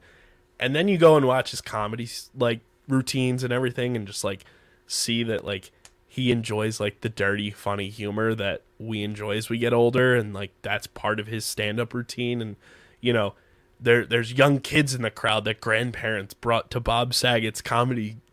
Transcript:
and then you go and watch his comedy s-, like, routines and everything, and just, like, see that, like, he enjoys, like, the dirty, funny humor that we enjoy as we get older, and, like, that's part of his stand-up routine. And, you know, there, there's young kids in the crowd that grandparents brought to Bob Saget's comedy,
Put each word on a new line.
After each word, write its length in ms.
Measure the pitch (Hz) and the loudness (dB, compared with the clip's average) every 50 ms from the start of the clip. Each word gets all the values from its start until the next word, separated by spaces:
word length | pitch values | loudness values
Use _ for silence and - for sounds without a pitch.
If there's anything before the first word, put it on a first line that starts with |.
| - - - _ _ _ _ _ _ _ _ - | -12 -20 -20 _ _ _ _ _ _ _ _ -4
and 160 | 120 127 139 | -4 -2 0
then 140 | 151 185 208 | 2 2 2
you 80 | 196 | 4
go 200 | 165 165 160 156 147 | 6 8 8 8 8
and 80 | 135 | 6
watch 240 | 127 127 131 123 - | 4 2 2 0 -2
his 100 | - - | -8 -12
comedy 440 | - - - 107 104 104 113 117 117 | -10 -8 -6 -4 -4 -4 -4 -6 -8
s-, 260 | 113 - - - - - | -10 -12 -14 -16 -14 -4
like, 260 | 131 123 117 117 117 - _ _ _ _ - | 0 0 0 0 -2 -6 _ _ _ _ -2
routines 560 | 135 131 127 - - 131 127 127 127 127 127 | 0 0 0 0 -2 0 0 0 0 -2 -2
and 80 | 123 120 | -2 -2
everything, 420 | 127 131 120 120 127 123 123 123 | -2 -2 -2 -2 -4 -4 -2 -2
and 120 | 110 104 | -4 -6
just, 180 | 95 - - - | -8 -8 -6 -6
like, 220 | 98 98 95 - - _ _ _ _ _ _ _ | -6 -6 -8 -12 -20 _ _ _ _ _ _ _
see 360 | - - - - - 117 117 117 | -8 -6 -4 -2 0 0 0 0
that, 220 | 113 110 - - | 0 -2 -2 -4
like, 260 | 90 101 95 - - _ _ - - _ _ _ | -4 -6 -6 -8 -12 _ _ -20 -20 _ _ _
he 260 | _ - 131 131 123 120 | _ -6 -2 0 2 2
enjoys, 480 | 117 110 117 107 107 107 110 110 - | 2 0 -2 -2 -2 -2 -2 -2 -2
like, 220 | 104 101 - _ - | -4 -4 -4 _ -8
the 80 | 113 | -6
dirty, 400 | 110 - 98 98 101 104 104 101 | -4 -2 0 0 0 0 -2 -6
funny 400 | 101 - - 101 101 101 98 95 | -8 -8 -6 -6 -6 -4 -6 -8
humor 440 | 107 110 104 101 101 107 110 113 113 | -8 -8 -8 -6 -2 -2 0 0 0
that 280 | 110 98 98 82 - - _ _ - | -2 -2 -4 -4 -6 -8 _ _ -14
we 240 | 110 113 110 104 104 | -10 -6 -6 -4 -4
enjoy 340 | 104 107 104 104 107 101 | -6 -6 -8 -6 -4 -4
as 140 | 110 110 - | -4 -4 -4
we 80 | 117 117 | -2 -2
get 160 | 117 117 120 | 0 2 4
older, 420 | 120 120 120 120 127 127 127 123 | 4 4 4 6 6 6 6 4
and, 160 | 120 107 104 101 | 4 2 -2 -6
like, 200 | 95 101 95 - _ - | -8 -10 -10 -12 _ -6
that's 240 | 101 104 101 - | -4 -4 -4 -4
part 340 | - _ - - 104 107 110 | -8 _ -4 -2 -2 -2 -2
of 60 | 104 | -4
his 180 | 110 113 110 - | -6 -8 -6 -6
stand-up 480 | - - - 107 104 104 117 117 110 - | -6 -4 -4 -4 -2 -2 -2 -4 -4 -6
routine. 480 | 123 117 - - 120 120 120 120 120 | -6 -8 -8 -6 -6 -4 -2 -2 -4
And, 160 | 113 107 101 - _ - - - - _ _ _ - | -4 -8 -10 -14 _ -20 -20 -20 -20 _ _ _ 0
you 100 | 120 120 | 2 2
know, 220 | 113 101 95 - _ _ _ _ _ _ _ _ _ | 2 2 -2 -4 _ _ _ _ _ _ _ _ _
there, 280 | 123 120 117 120 98 | 2 4 4 4 4
there's 260 | - 113 120 117 113 123 | 2 0 0 0 0 4
young 280 | 135 135 143 143 135 | 4 6 6 6 2
kids 340 | - - 151 156 147 135 131 | 0 0 2 2 2 2 0
in 80 | 123 117 | -2 -4
the 80 | 107 | -4
crowd 340 | - - - 107 107 110 101 | -4 -2 0 0 0 2 0
that 160 | 110 110 - | -2 -4 -4
grandparents 720 | - 117 110 110 123 123 113 - - 110 110 101 98 101 - | -2 0 0 0 0 -2 -4 -6 -4 -4 -4 -4 -6 -8 -12
brought 380 | - - 117 117 113 - - | -6 -2 0 0 0 0 -2
to 100 | - 123 | -6 -4
Bob 320 | 117 127 117 117 123 123 127 | -2 0 0 2 0 0 0
Saget's 480 | - - 123 120 117 110 110 - - | 0 2 2 2 2 0 -2 -4 -6
comedy, 560 | - - 123 117 123 131 127 117 107 107 110 113 - _ | -4 0 2 2 2 2 0 -2 -4 -6 -8 -12 -18 _